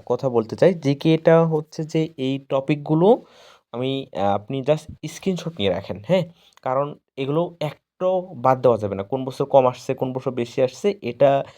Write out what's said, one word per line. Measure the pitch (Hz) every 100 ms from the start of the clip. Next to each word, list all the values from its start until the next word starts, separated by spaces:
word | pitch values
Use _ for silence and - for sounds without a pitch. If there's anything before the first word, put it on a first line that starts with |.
| -
কথা | 120 135
বলতে | 120 110 107
চাই। | -
জিকেটা | 160 139 139 165 160 170 165 165
হচ্ছে | 156 156 -
যে | 156 160 160 -
এই | 131 139 139
টপিকগুলো | 135 139 147 147 156 190 254 - - - _ _
আমি, | 120 131 135 135
আহ, | -
আপনি | 101 101 104 135
just | 131 156 - - 156
স্ক্রিনশট | - 190 175 165 165
নিয়ে | 98
রাখেন, | 90 - 98 104
হ্যাঁ? | 185 170 - _ _
কারণ | 131 131 143 143 _ -
এগুলো | 135 151 180 170
একটাও | 156 - _ - 185 185
বাদ | 185 139 127 127
দেওয়া | 127 110
যাবে | 104 95
না। |
কোন | 101 131 131
বছর | 127 139
কম | 139 127
আসছে, | 127 -
কোন | 131 131
বছর | 127 135
বেশি | 123 120 -
আসছে, | 127 - 208 202
এটা, | 117 117 139 139 -